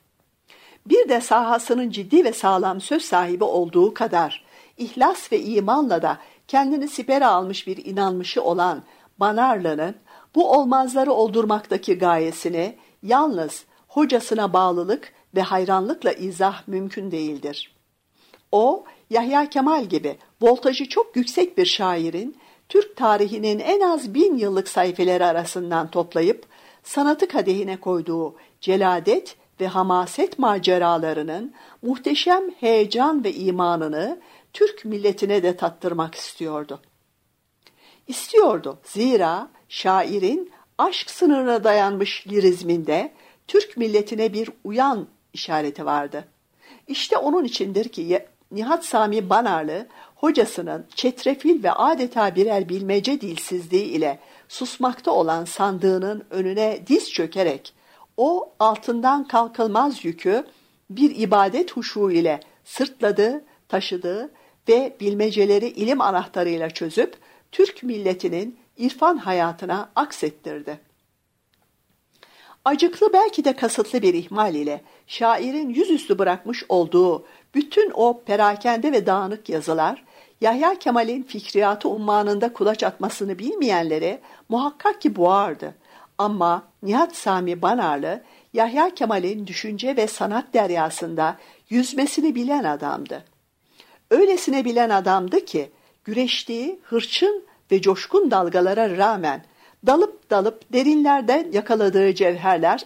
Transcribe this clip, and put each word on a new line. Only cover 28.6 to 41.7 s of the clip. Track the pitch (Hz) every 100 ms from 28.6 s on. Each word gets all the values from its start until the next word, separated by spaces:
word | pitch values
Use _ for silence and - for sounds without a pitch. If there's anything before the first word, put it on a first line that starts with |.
celadet | - 196 190 180 165 294 - - _ _
ve | 185
hamaset | 185 185 180 180 - 381 -
maceralarının | 254 202 180 180 175 170 160 156 156 165 254 - - _
muhteşem | 240 262 - 294 349 370 381 -
heyecan | 233 226 208 233 285 311
ve | 214
imanını | - 185 180 175 170 156 151 202 349 - - _
Türk | - 403 - 220
milletine | 208 202 196 196 202
de | 180 175
tattırmak | 175 170 180 170 160 -
istiyordu. | - - 160 151 147 143 _ _ _ _ _ _ _ _ _ _ _ _ -
İstiyordu. | 247 - 453 349 175 147 143
Zira | - 196 247 233 165 175 277 _ _
şairin | - 190 190 - 202 185 311 359 - _ -
aşk | 294 359 -
sınırına | - 359 277 254 233
dayanmış | 214